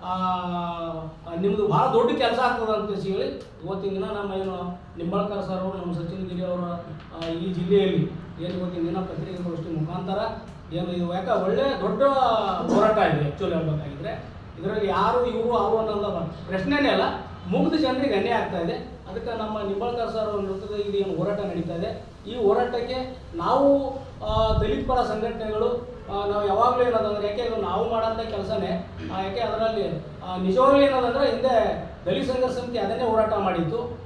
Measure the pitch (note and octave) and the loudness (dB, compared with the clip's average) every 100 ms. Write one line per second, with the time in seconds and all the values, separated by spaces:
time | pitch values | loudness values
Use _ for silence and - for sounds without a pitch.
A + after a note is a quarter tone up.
0 | F3+ F#3 F#3 F3+ F3 F3 E3+ E3+ E3 D#3+ | -4 -2 0 0 -2 -4 -4 -4 -6 -6
1 | D#3+ - - E3+ G3 G#3 G3 - B3+ A3+ | -10 -12 -10 -2 0 2 4 4 4 4
2 | A#3+ - A#3+ A#3+ B3 A#3+ A3 G#3+ G3 F#3+ | 4 4 2 4 2 2 0 0 0 -2
3 | G3 F#3+ - - - - E3+ F#3+ G3 F#3+ | -2 0 -2 -4 -12 -14 -8 -4 -2 -2
4 | - G#3 G3+ F#3+ F#3+ F3+ F3+ - - - | -4 -4 -4 -4 -4 -4 -6 -8 -12 -8
5 | E3+ G3 G3 G3+ F3+ F#3 F#3+ F#3 F3 D#3+ | -2 0 0 -2 -4 -2 -2 -4 -4 -4
6 | E3 F#3+ F#3 F3 F3+ F3+ F3 E3+ - D3+ | -4 -6 -6 -4 -2 -2 -4 -6 -8 -14
7 | - E3 E3 E3+ F#3+ F3+ F3 G3+ F#3+ E3 | -14 -8 -6 -4 -2 -2 4 4 6 2
8 | - - - - F3 F3+ F3+ F3 E3 F#3 | 0 -2 -12 -8 -6 -4 -4 -2 -2 -2
9 | F3 D#3+ D3+ F3+ F3 D#3+ D3+ D#3+ D3+ F3+ | -4 -6 -8 -6 -6 -6 -4 -4 -2 -4
10 | C#3+ C#3 A3 - - - - F3 F3 F3+ | -4 -2 -2 -6 -12 -16 -8 -6 -4 -2
11 | E3+ F3+ F#3+ G#3+ F#3 A#3 C#4 B3 G3 - | -2 -2 0 2 2 2 2 0 -2 4
12 | C#4 C4+ B3 A3 G3+ F#3+ - A#3 G#3+ A3 | 4 6 4 4 2 0 2 6 6 6
13 | F3 D#3 D3 - F#3 D#3+ D#3+ D3 D3 C#3 | 4 4 0 -2 -2 0 0 -2 -4 -8
14 | G#3 - - - - - F#3+ G#3+ G3+ F#3 | -6 -8 -10 -14 -16 -6 -4 0 2 4
15 | G#3 B3 B3 G#3+ A3+ A3 G3+ A3 A3 G3+ | 4 4 2 2 2 2 4 2 2 0
16 | G3 F3 D#3+ - - F#3+ C#4 D4 C4+ F#3+ | -2 -2 -4 -8 -6 -4 0 2 4 4
17 | - - - - F3+ A3+ D4+ D#4+ C4 C4 | 2 -2 -10 -12 -2 2 2 4 2 2
18 | C#4 G3+ A3+ A3+ F#3 F3+ E3+ - - - | 2 2 2 0 0 -2 -2 -4 -8 -14
19 | - G3 A#3 A3+ G#3+ G#3+ G3+ G3 A#3+ A#3+ | -10 -8 -6 -4 -4 -4 -2 -2 -2 -2
20 | A3+ A3 G#3+ G#3 F#3+ F#3+ G3+ G#3 G3+ G3 | -2 -2 -2 -2 -2 -4 -6 -4 -2 0
21 | F#3+ E3 F#3+ G3+ F#3+ E3+ E3 E3+ - - | 0 0 0 0 -2 -4 -4 -4 -4 -6
22 | - - G3 B3 G3+ A3+ B3 A#3+ A#3+ B3+ | -12 -14 -10 0 4 4 2 -2 -4 -4
23 | B3+ B3+ - E4 E3+ C4 C#4 C#4 C4 - | -6 -10 -12 -4 2 4 6 6 2 -6
24 | - - G#3+ G#3+ A3 G#3 - - - B3+ | -10 -10 -2 2 4 4 2 0 2 2
25 | A#3+ G#3+ A3+ A3 A3 G#3+ A#3+ A#3+ - - | 2 0 -2 -4 -4 0 0 0 -4 -14
26 | - G3 G3+ G3+ G3+ F#3+ A#3+ B3 B3 A3+ | -6 -4 0 0 2 4 4 6 4 4
27 | G#3+ G#3 G3+ G#3+ A#3 A3 G3 F#3+ A#3 A3+ | 2 0 -2 -2 -2 -2 -2 0 0 0
28 | A3 A3+ A3 G#3 F#3+ G#3+ F#3+ F3+ - - | 0 -2 -4 -4 -2 -2 -2 -4 -6 -10
29 | E3 F#3 F#3+ G3 A3 G3 A3 G3+ F#3+ D3+ | -8 -4 -4 -2 -2 0 0 0 -2 -4
30 | - - F3+ F#3 F#3+ F#3+ C4 C#4+ C#4+ C4 | -8 -12 -8 -2 2 6 8 8 8 6
31 | A#3+ C4 C#4 A#3+ B3+ A#3 G#3 E3 - - | 2 2 2 2 4 4 4 0 -6 -8
32 | B3+ C#4 C4+ B3+ B3 B3 A#3+ A#3+ G3 A3+ | -2 0 0 0 0 0 -4 -2 -2 0
33 | B3 A3 G#3+ G#3+ G3 E3+ D#3 A#3 B3 - | 2 4 4 2 0 0 0 -2 -4 -8